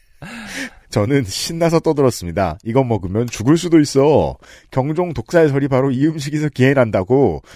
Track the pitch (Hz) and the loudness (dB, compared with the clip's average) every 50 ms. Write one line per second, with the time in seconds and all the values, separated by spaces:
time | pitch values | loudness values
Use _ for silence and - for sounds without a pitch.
0 | _ _ _ _ - 208 233 233 220 202 - 269 269 240 - - _ _ - 113 | _ _ _ _ -18 -18 -16 -16 -16 -14 -12 -12 -12 -12 -14 -20 _ _ -2 -2
1 | 101 113 143 139 127 92 - - - - 170 165 170 165 165 160 - 165 160 139 | 0 0 0 0 -2 -2 -6 -10 -8 -8 -4 -2 0 2 2 2 0 0 0 2
2 | 139 127 - - 87 87 82 95 98 85 80 - - 113 110 135 135 120 117 101 | 2 2 0 -2 -8 -6 -4 -2 -2 -2 -4 -6 -8 -2 0 0 2 2 -2 -2
3 | - 90 92 110 123 120 - - 104 123 160 170 170 175 165 160 147 135 - 135 | -2 -4 -4 -2 -4 -4 -6 -4 0 2 2 2 2 2 4 4 4 4 2 2
4 | 135 151 151 107 82 69 62 - - - - - _ _ - 135 127 147 156 160 | 2 4 4 4 2 0 -4 -8 -16 -20 -20 -20 _ _ -4 -2 -2 -2 -2 -4
5 | 180 180 147 127 113 - - 170 160 151 135 139 139 139 135 127 131 139 131 123 | -4 -4 -6 -10 -10 0 2 4 4 4 2 0 0 0 0 0 0 0 0 0
6 | 139 165 156 165 135 143 143 151 151 151 - - 127 131 139 135 123 110 101 101 | 0 0 -2 -4 -8 -6 -6 -4 -4 -4 0 2 2 2 4 2 2 0 0 -2
7 | 95 - 123 139 139 101 78 69 - - - | 0 2 2 4 4 2 0 -2 -8 -14 -20